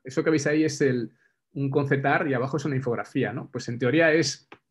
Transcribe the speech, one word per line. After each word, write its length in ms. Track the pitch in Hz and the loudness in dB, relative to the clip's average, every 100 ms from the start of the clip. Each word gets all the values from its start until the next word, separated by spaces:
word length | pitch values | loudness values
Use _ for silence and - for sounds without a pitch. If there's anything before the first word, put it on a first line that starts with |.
eso 200 | 135 147 | -6 -2
que 60 | 156 | 2
veis 160 | 156 151 | 2 2
ahí 160 | 156 | 2
es 180 | 156 - | 2 2
el, 300 | 139 123 110 - _ _ _ | 2 2 -4 -10 _ _ _
un 160 | - 139 | -6 -2
concept 360 | 147 135 139 139 | 0 0 0 2
art 240 | 156 160 | 0 0
y 40 | |
abajo 240 | 127 131 151 | -2 -2 -4
es 80 | 156 | -2
una 100 | 131 | -2
infografía, 580 | 127 110 - 139 110 | -2 -4 -4 -2 -2
¿no? 160 | 120 - | -4 -8
Pues 180 | - - | -10 -8
en 100 | 120 | -2
teoría 340 | 127 151 165 | 0 4 4
es, 340 | 156 147 - _ - _ | 4 2 -4 _ -20 _